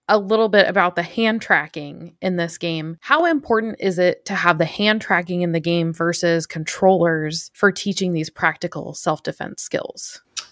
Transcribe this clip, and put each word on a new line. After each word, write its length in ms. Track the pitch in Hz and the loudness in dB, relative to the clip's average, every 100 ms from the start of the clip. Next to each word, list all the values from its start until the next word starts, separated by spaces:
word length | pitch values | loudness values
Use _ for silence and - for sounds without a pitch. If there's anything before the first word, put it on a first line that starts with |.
| - | 2
a 100 | 208 | 2
little 300 | 190 220 220 | 4 2 4
bit 200 | 202 - | 4 4
about 280 | 185 180 180 | 4 2 0
the 80 | |
hand 360 | - - 226 220 | -6 0 0 0
tracking 760 | - 175 151 160 147 - 170 - | 0 0 0 -10 -12 -14 -18 -6
in 140 | 185 180 | -4 -2
this 220 | 170 - | -4 -4
game. 380 | 170 165 156 165 | -4 -4 -6 -8
How 260 | - 294 339 | 0 2 4
important 500 | 311 - 220 220 - | 2 0 0 0 -4
is 180 | 196 175 | -2 2
it 260 | 180 - | 2 0
to 100 | - | -4
have 240 | 190 170 160 | 0 2 2
the 60 | |
hand 360 | 165 - 208 220 | 0 0 0 0
tracking 420 | - 180 175 175 | 2 0 0 -2
in 100 | 175 | 0
the 80 | 165 | 0
game 320 | 160 170 165 | 0 0 0
versus 520 | 160 170 175 175 165 160 | 0 -2 0 2 0 -2
controllers 1040 | 165 160 - 190 185 170 160 151 160 - | -8 -8 2 4 6 4 2 -2 -6 -8
for 160 | - 202 | 2 2
teaching 420 | 185 202 185 185 | 2 -4 -2 -2
these 180 | 165 156 | -2 -4
practical 640 | - 165 156 170 151 - | 0 0 0 -6 -8 -10
self-defense 680 | 156 - 156 - - - - | -6 -4 -4 -6 -10 -10 -10
skills? 580 | - - - - - - _ - - | -6 -6 -6 -10 -12 -14 _ -14 -14